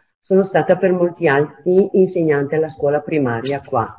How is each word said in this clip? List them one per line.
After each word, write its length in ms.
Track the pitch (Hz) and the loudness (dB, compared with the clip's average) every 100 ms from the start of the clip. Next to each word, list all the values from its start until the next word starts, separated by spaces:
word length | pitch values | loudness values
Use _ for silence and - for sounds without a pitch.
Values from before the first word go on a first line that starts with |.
| _ _ | _ _
sono 240 | - 190 | -2 0
stata 320 | 190 160 156 180 | 2 0 0 0
per 160 | 190 | 2
molti 380 | 180 175 165 165 | 0 -2 0 0
anni 600 | 139 147 - 180 185 196 | 0 -2 -4 0 2 2
insegnante 640 | 196 185 185 160 143 139 156 | 2 2 2 0 0 0 -2
alla 100 | 156 | -4
scuola 320 | 151 143 147 | -2 -2 -2
primaria 640 | - 156 131 113 131 139 | -2 -2 -2 -2 -4 -8
qua 360 | - 127 110 | -4 -4 -4